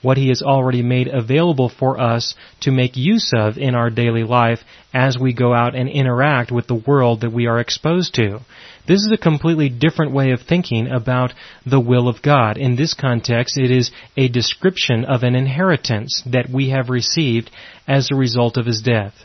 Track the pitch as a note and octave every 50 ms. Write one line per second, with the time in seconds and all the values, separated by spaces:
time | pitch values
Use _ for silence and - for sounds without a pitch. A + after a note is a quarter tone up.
0 | - B2+ C3 C3 C3+ B2+ B2+ A#2+ - C3+ C#3 C3+ B2+ C3 B2+ B2 A#2+ A#2+ B2+ B2+
1 | B2+ C3 - C3 A#2 A2 B2+ D3+ E3+ F3 D#3+ C3+ C3 A#2+ - - B2+ C3 C3 A2+
2 | B2+ A#2 A#2 A#2 A2+ - - - - - - _ - C#3+ C3+ B2+ B2+ B2 - B2+
3 | B2+ E3+ G#3+ A#3 - - - A#2 G#2+ G#2+ A2 - C#3 C3 B2 A#2+ A#2 A#2 A2+ A#2
4 | A#2+ A#2+ A#2 A#2 A2+ A2 A#2+ B2 A#2 A#2 A#2 A2+ - _ - - - _ - C3
5 | B2+ C3+ B2+ B2 C3 C3 B2 A#2+ B2+ A#2+ B2 A#2+ A#2+ A#2+ A#2+ B2 B2 C3+ - C#3+
6 | C3+ C3 A#2+ B2 C3 D3+ D3 B2+ A#2+ - B2 A#2+ A#2+ - B2 A2+ A2 C#3 C#3+ C#3+
7 | B2+ A#2+ A#2 A2 B2 A#2 A2+ A#2+ A#2+ A#2 A#2 A#2 A#2+ - - - - D3+ E3+ F3+
8 | F3+ - - - A#2 G2+ G2 A2 B2 _ - - - - - - _ - E3+ G3+
9 | G3+ G#3+ A3 G#3 - E3 D#3 D3 - E3 E3 D#3 D3+ C#3 B2 A#2 D3 D#3+ - -
10 | D#3+ D3 B2+ C#3 C3+ C3 B2+ B2 - - E3+ F3+ F3+ - A#2+ A2+ A2+ C3 B2+ B2
11 | A2+ - B2+ B2+ B2+ B2 - - - - - - _ B2 B2+ C3+ A#2+ A#2 B2+ B2
12 | A#2+ B2 A#2 - - D3 D3 C#3 A#2+ G#2+ G#2+ - C#3 C3 B2 B2 D3+ D#3+ - -
13 | - C3 A#2+ A#2 - - A#2+ A#2 B2 - - C#3+ C3 B2 B2+ B2+ A#2+ - - -
14 | - - _ - C3+ B2+ A#2+ B2 A#2 - - - - F#3+ F#3 - - - B2+ A2+
15 | B2 B2+ C3+ A#2+ B2 B2 B2 B2+ C3+ C3+ C3 D3 F#3 F#3+ E3+ C#3 - - A#2+ G#2
16 | A2 C3+ - - - B2+ A#2+ B2+ A#2+ B2+ B2+ C3 C#3 C3 C3+ C3+ B2+ A#2+ B2+ B2
17 | A2+ - - E3 D#3+ C3+ A2+ A#2 A2+ - - - - - - - _ - C#3 C#3
18 | C3 - C#3+ C3+ C3 B2 A2+ B2 A#2+ A#2+ - B2+ A#2 A#2 A#2 G#2+ A2 B2 A#2+ A2
19 | G2+ G2 - _ -